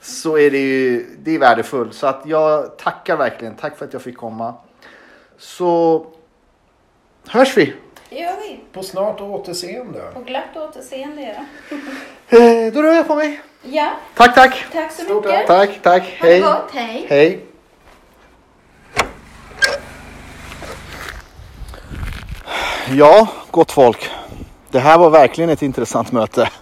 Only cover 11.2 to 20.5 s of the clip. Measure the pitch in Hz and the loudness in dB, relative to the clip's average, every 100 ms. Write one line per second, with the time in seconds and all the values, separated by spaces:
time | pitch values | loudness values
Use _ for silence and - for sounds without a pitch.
11.2 | 262 208 294 - - 285 262 269 - - | -14 -14 -18 -20 -16 -14 -14 -16 -18 -20
12.2 | _ 233 240 233 226 285 302 330 302 302 | _ 6 8 6 0 0 2 2 2 -2
13.2 | 302 294 - _ 247 302 302 - - - | -2 -8 -18 _ -8 -4 -4 -6 -14 4
14.2 | 240 254 262 - - 330 311 - 349 415 | 4 6 4 2 -8 -8 -8 -10 -4 -4
15.2 | 202 196 - 180 202 - - 180 180 - | 0 -2 2 2 2 0 2 2 0 0
16.2 | 165 180 202 - - 277 233 - - 143 | 4 4 4 0 -4 -10 -10 -10 -2 2
17.2 | 160 185 - _ _ _ _ _ _ _ | 2 0 -14 _ _ _ _ _ _ _
18.2 | _ _ _ _ _ _ _ - - - | _ _ _ _ _ _ _ -8 -8 -8
19.2 | - - - - - 554 - - - - | -20 -20 -20 -4 -4 -4 -12 -20 -20 -20
20.2 | - - - | -20 -20 -20